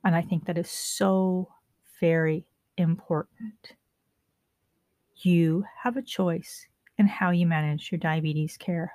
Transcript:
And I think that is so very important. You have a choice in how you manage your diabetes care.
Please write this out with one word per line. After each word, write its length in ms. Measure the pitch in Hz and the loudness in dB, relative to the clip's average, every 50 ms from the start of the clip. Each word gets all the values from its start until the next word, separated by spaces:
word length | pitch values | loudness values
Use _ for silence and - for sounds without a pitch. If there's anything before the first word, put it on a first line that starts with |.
| - | 2
And 120 | 190 165 | 2 2
I 60 | 165 | 2
think 240 | 170 - 180 165 - | 0 0 -4 -4 -4
that 120 | - 175 170 | -4 -4 -4
is 120 | 180 - | -4 -6
so 760 | - - - - - - 202 190 190 190 190 185 185 185 185 - _ _ _ _ _ _ _ _ - - | -8 -10 -8 -8 -4 0 0 2 2 2 2 2 0 -2 -4 -6 _ _ _ _ _ _ _ _ -8 -2
very 460 | - 170 165 165 160 160 156 156 - _ _ _ _ _ _ - | 0 2 2 2 2 0 0 -2 -6 _ _ _ _ _ _ -2
important. 960 | 180 165 165 - - - 170 151 - _ _ _ 233 214 214 _ _ - - _ _ _ _ _ _ _ _ _ _ _ _ _ _ _ _ _ _ _ _ _ _ _ _ _ _ _ _ | 0 0 0 -2 -4 -4 -4 -4 -4 _ _ _ -14 -14 -14 _ _ -20 -20 _ _ _ _ _ _ _ _ _ _ _ _ _ _ _ _ _ _ _ _ _ _ _ _ _ _ _ _
You 480 | - - 185 180 170 165 160 160 175 202 - - - | -2 2 4 4 6 6 4 2 0 -2 -6 -12 -6
have 140 | - 247 240 | -6 -4 -4
a 60 | 269 | -4
choice 680 | 269 - - - 190 175 165 170 - - - - - _ _ _ _ _ _ - | -8 -8 -4 -2 0 0 0 -4 -6 -10 -18 -20 -20 _ _ _ _ _ _ 4
in 100 | 208 202 | 4 4
how 220 | - - 190 180 | 4 2 0 2
you 160 | 180 175 175 | 4 4 4
manage 460 | 170 165 156 151 151 147 151 - - | 4 2 2 2 0 -2 -2 -4 -6
your 80 | - 170 | -6 -2
diabetes 580 | - 165 156 160 156 156 151 151 151 156 - - | -2 0 0 0 0 0 0 0 -2 -2 -6 -8
care. 360 | - - 175 170 160 185 - | -6 -4 -4 -4 -4 -6 -10